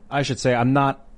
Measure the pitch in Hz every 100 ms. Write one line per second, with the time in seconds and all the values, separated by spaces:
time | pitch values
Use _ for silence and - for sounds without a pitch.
0 | - 139 139 127 131 123 123 139 139 135
1 | -